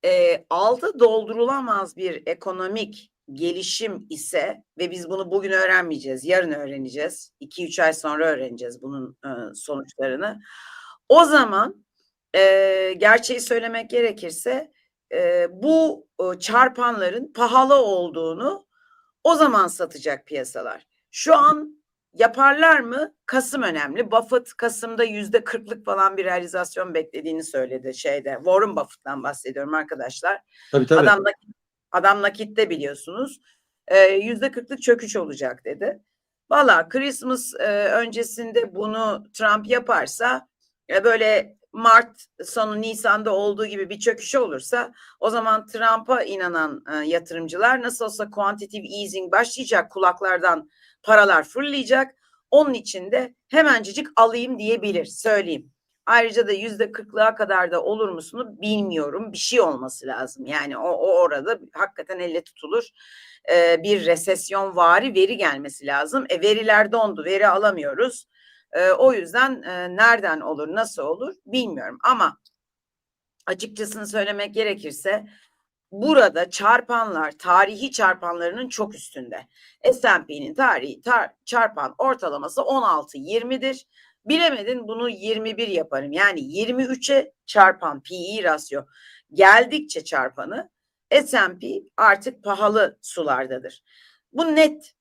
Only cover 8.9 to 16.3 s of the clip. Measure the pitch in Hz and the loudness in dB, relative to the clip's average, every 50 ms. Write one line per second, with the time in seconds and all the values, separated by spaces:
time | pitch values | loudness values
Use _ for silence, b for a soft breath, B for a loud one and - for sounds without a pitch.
8.9 | 139 135 127 127 135 _ - 139 131 120 117 104 - - - - 147 139 135 - | -12 -12 -12 -14 -16 _ -14 -12 -12 -12 -12 -14 -16 -18 -12 -10 -10 -10 -10 -14
9.9 | _ - 135 135 127 143 185 214 214 214 B B B B B B B B B B | _ -6 -6 -4 -4 -4 -6 -8 -10 -12 B B B B B B B B B B
10.9 | B B _ _ 247 320 339 294 302 294 254 220 196 196 220 302 392 _ _ _ | B B _ _ 8 8 8 8 6 4 4 4 2 0 0 -2 -4 _ _ _
11.9 | _ _ _ _ _ _ _ _ - 185 190 190 190 196 196 190 190 190 190 190 | _ _ _ _ _ _ _ _ 4 6 6 6 6 6 4 4 2 0 -2 -4
12.9 | 185 180 208 208 220 233 233 - 262 240 233 - 240 233 226 233 226 226 226 - | -2 2 6 6 6 6 4 -2 -6 -6 -4 -2 -2 -2 -2 -4 -8 -8 -10 -4
13.9 | - 240 233 226 202 214 - 165 165 - - 240 254 269 311 302 _ _ _ _ | 0 0 0 0 -2 -6 -12 -12 -12 -8 -6 -4 -4 -4 -6 _ _ _ _ _
14.9 | _ _ _ _ - 175 180 175 175 180 175 175 180 185 214 302 320 320 320 311 | _ _ _ _ -4 -2 0 2 2 2 0 -2 -4 -4 0 4 4 4 4 2
15.9 | - - _ _ _ - 185 185 | 0 -6 _ _ _ -6 -4 -4